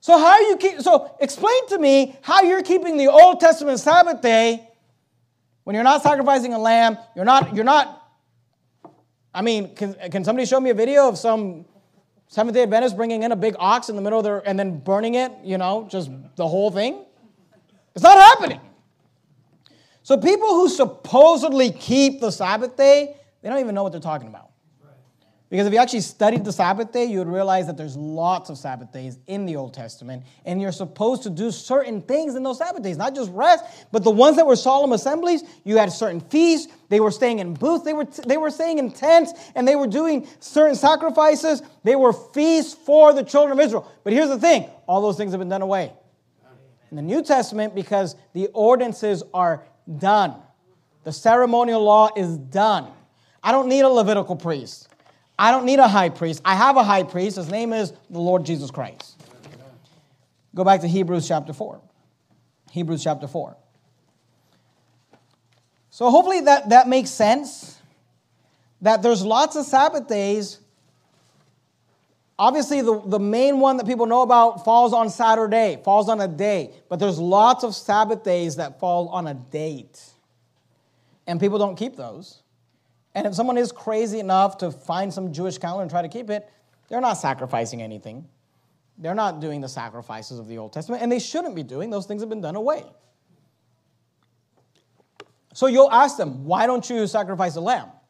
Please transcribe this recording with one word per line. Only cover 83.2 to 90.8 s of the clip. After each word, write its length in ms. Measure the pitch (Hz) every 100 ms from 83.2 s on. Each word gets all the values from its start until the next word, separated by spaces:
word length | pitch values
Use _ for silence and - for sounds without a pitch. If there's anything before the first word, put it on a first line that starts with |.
| 208
if 80 |
someone 240 | 185 247 247
is 140 | 240
crazy 480 | 240 - 220 226 220
enough 380 | 190 190 196 196
to 120 | 180
find 420 | 131 - 170 196
some 200 | 190 185
Jewish 260 | 151 185 -
calendar 240 | 170 185
and 80 | 180
try 100 | 175
to 80 | 170
keep 220 | 226 226
it, 180 | 208 208 _ _ _ _
they're 120 | 240
not 140 | 254
sacrificing 680 | 202 151 131 127 127 113 120
anything. 460 | 113 107 107 117 160 _ _ _ _ _ _ _
They're 180 | 160 196
not 240 | 208 160
doing 200 | 156 147
the 80 | 135
sacrifices 720 | 127 117 110 117 110 110 123
of 80 | 110
the 120 | 113
Old 140 | 107
Testament, 300 | 151